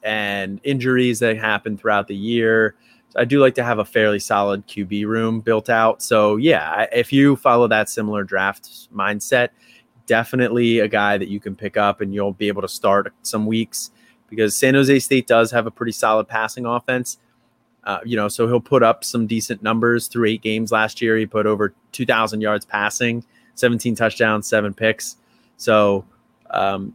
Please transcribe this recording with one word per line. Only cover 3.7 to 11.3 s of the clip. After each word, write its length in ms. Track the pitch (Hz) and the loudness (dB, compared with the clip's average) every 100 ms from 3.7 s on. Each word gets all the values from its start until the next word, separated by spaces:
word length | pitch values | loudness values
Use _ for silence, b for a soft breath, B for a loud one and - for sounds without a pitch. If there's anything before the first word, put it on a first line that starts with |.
| 110 | -2
a 60 | 101 | -2
fairly 320 | 113 107 101 | 2 2 0
solid 480 | - 101 101 98 - | 0 0 0 -2 -6
Q 180 | 104 | -10
B 220 | 92 104 104 | -6 -4 -2
room 340 | 113 113 113 | -2 -2 -2
built 300 | 113 110 117 | 0 -2 0
out. 320 | 113 113 - | 2 2 0
So, 340 | - 110 104 107 | 0 2 4 2
yeah, 340 | 156 101 78 | 2 2 0
I, 180 | 98 113 | -2 0
if 180 | 120 120 | -2 0
you 260 | 139 143 135 | 4 4 4
follow 320 | 135 120 117 | 4 4 4
that 200 | 110 104 | 2 -2
similar 340 | - 107 104 | -4 -4 -4
draft 680 | 98 95 98 - - - - | -4 -2 -2 -4 -12 -20 -12
mindset, 560 | 101 98 104 - 127 120 _ b b b _ - | -6 -4 -4 0 0 0 _ b b b _ -2
definitely 760 | 113 117 127 120 120 117 117 | 0 0 0 0 2 2 2
a 80 | 104 | 0
guy 280 | 107 101 101 | 0 0 0
that 120 | |
you 100 | 92 | -4